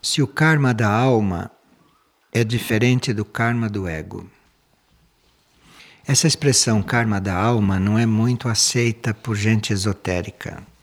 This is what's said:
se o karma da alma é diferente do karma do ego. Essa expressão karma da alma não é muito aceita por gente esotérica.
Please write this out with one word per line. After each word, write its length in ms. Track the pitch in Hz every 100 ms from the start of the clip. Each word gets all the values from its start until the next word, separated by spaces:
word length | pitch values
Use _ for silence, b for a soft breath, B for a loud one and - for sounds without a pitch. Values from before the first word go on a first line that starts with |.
se 200 | - -
o 60 | 139
karma 460 | - 156 156 135
da 160 | 113 107
alma 600 | 107 131 117 101 87 95 _ _ _ _ _ _ _ _
é 100 | 113
diferente 720 | 113 117 - 110 120 127 -
do 120 | 107 104
karma 420 | - 117 120 113
do 180 | 104 92
ego. 400 | 80 78 - 87 _ _ _ _ _ _ _ _ _ _ _ _ _ B B B B -
Essa 180 | 139 165
expressão 560 | - 147 123 - 110
karma 380 | 98 120 113 101
da 160 | 95 90
alma 460 | 107 120 98 95
não 180 | 98 110
é 60 | 117
muito 420 | 110 117 123 123
aceita 640 | 110 - 127 120 110 -
por 220 | 110 - 104
gente 380 | 107 110 -
esotérica. 880 | 104 101 92 - 90 85 - - 85 - _